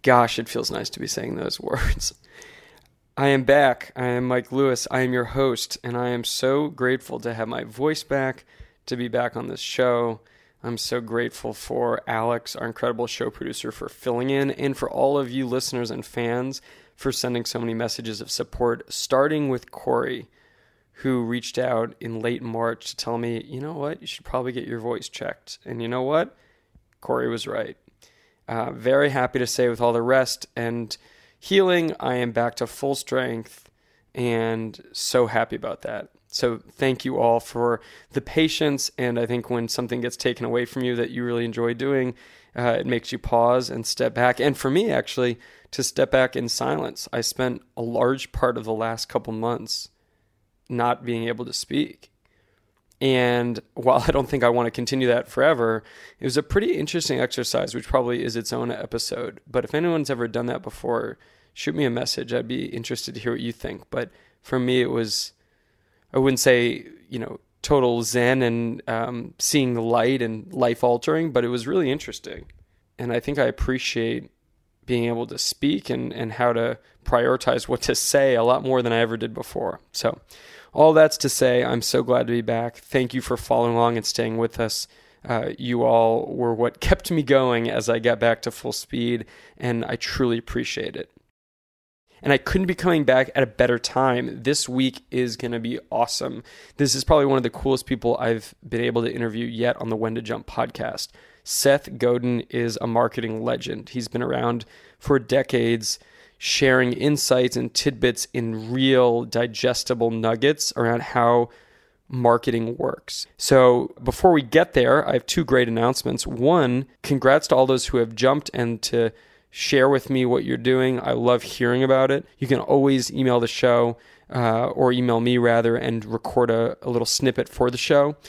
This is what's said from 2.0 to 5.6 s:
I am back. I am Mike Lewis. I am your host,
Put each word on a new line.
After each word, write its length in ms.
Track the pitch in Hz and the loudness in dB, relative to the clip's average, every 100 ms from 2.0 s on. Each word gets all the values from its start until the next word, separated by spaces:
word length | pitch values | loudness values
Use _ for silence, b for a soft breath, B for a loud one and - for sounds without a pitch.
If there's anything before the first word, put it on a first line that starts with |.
| - - B B B B B B B _ _ - | -4 -10 B B B B B B B _ _ -2
I 80 | 139 | 2
am 160 | 139 | 2
back. 480 | 127 139 139 120 - | 6 6 6 2 -6
I 120 | - 123 | -6 -2
am 200 | 123 127 | -2 0
Mike 240 | 123 120 | -2 -2
Lewis. 380 | 131 139 123 - | 0 2 2 -2
I 100 | 131 | 0
am 120 | 127 | 0
your 140 | 123 120 | 0 -2
host, 500 | 131 135 117 | 0 0 0